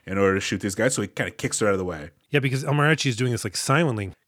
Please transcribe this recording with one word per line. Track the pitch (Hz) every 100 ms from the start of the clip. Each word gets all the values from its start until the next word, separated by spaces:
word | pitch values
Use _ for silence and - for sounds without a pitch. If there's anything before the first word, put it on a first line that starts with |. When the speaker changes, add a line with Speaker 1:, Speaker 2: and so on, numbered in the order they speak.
Speaker 1:
in | - 98
order | 98
to | 98
shoot | - 101
these | 104
guys, | 101 123
so | 117
he | 101
kinda | - 110
kicks | - 135 -
her | 107
out |
of | 95
the |
way. | 90 87 76 - _
Speaker 2:
Yeah, | 143
because | 127 135
El | 139
Mariachi | 147 147 151 139
is | 110
doing | 123
this, | 117
like, | 107 -
silently, | - 143 160 107 95 -